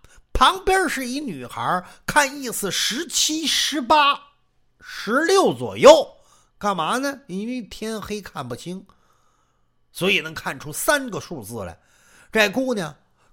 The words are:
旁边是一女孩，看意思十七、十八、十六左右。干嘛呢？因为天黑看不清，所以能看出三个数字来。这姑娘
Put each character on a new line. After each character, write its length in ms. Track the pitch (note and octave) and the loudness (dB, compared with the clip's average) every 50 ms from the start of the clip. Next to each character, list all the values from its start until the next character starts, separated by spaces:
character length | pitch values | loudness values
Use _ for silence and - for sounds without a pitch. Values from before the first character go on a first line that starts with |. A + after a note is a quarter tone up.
| - _ - - - _ | -20 _ -20 -20 -10 _
旁 320 | - - - D4+ F#4 F#4+ - | 0 2 4 2 2 2 0
边 240 | G4 F#4+ F#4+ F4+ | 0 2 2 2
是 180 | C#4+ - C4 C4 | 0 -2 -4 -6
一 140 | A#3+ B3+ C#4+ | -6 -8 -8
女 260 | D#4 A#3+ D#3+ C3 B2 | -8 -8 -8 -10 -12
孩， 400 | A2+ - A#2+ A#2 C#3 F3 F3+ F#3 - - - _ | -12 -8 -6 -2 -2 -2 -2 -4 -8 -16 -12 _
看 360 | - - - C#4+ C4 C#4 D4 | 0 2 2 2 2 -2 -6
意 80 | C4+ A#3 | -8 -8
思 220 | F#3+ - G#3 F3+ | -6 -6 -6 -4
十 340 | - - - - G3+ C#4 F4 | -4 -2 -2 -2 -4 -4 -6
七、 380 | C4+ - - - - D#4 D#4+ E4 | -4 -2 -2 0 0 -2 -2 -2
十 360 | B3 - - - - C4+ D#4 | -2 -2 0 -2 -2 -2 -2
八、 360 | B3 A3 D#4 D4+ C#4+ C#4 C#4 - - - _ _ _ _ _ _ _ _ _ _ | 2 4 4 4 4 4 0 -2 -6 -16 _ _ _ _ _ _ _ _ _ _
十 460 | - - - - - G3 A#3 C#4 E4 | -20 -16 -14 -10 -6 -2 0 0 2
六 280 | E4 F#4+ G4 E4 G#3+ C3+ | 4 4 4 4 4 2
左 240 | A2+ B2+ G#2+ F#2+ | -2 -6 -8 0
右。 380 | G#2+ E3 C4+ - D4 - - - _ _ _ _ _ _ _ _ | 8 10 12 12 10 8 0 -6 _ _ _ _ _ _ _ _
干 180 | _ - G#3 G3 | _ -4 -2 -2
嘛 220 | F3 D#3 E3+ G#3+ | 0 -2 -2 -2
呢？ 240 | B3+ C#4 C#4+ - - - | -2 -4 -4 -6 -10 -12
因 180 | - F3 G3 G#3+ | -12 -10 -8 -8
为 160 | A#3 B3+ B3+ | -8 -8 -10
天 400 | G3+ F3 - - A3 A3 A3 G#3 | -10 -12 -14 -12 -10 -8 -8 -8
黑 200 | F3+ - G#3 G#3 | -8 -8 -10 -10
看 260 | F#3 - - E3 C3+ | -10 -12 -12 -12 -10
不 80 | A#2+ B2 | -10 -12
清， 320 | - - E3 F3+ F#3+ - - _ _ _ _ _ _ _ _ _ _ _ _ _ _ _ _ _ _ _ _ | -12 -10 -12 -12 -12 -14 -20 _ _ _ _ _ _ _ _ _ _ _ _ _ _ _ _ _ _ _ _
所 180 | - - E3+ G3 | -10 -4 -2 0
以 120 | G3+ E3 | 0 -2
能 120 | D3+ D#3+ D#3 | -2 -6 -10
看 240 | - - F#3 D#3 | -10 -10 -10 -10
出 140 | C3 - C#3+ | -10 -12 -12
三 380 | D3 - - D#4+ D4 C#4+ C4+ B3 | -10 -4 0 0 0 0 -2 -6
个 100 | F3+ C#3+ | -8 -10
数 240 | - - C#3 C3+ G2+ | -10 -10 -12 -12 -12
字 220 | G2 A#2+ A2+ F#2+ | -12 -10 -10 -10
来。 120 | F2 E2 - _ _ _ _ _ _ _ - - - | -12 -12 -16 _ _ _ _ _ _ _ -20 -14 -4
这 180 | - A3 G#3 G3+ | 0 2 2 2
姑 240 | F#3 B3+ C4 B3+ A#3+ | 0 -2 -2 -2 -4
娘 220 | G#3 E3 D3 - - _ _ _ _ _ _ | -4 -6 -8 -10 -16 _ _ _ _ _ _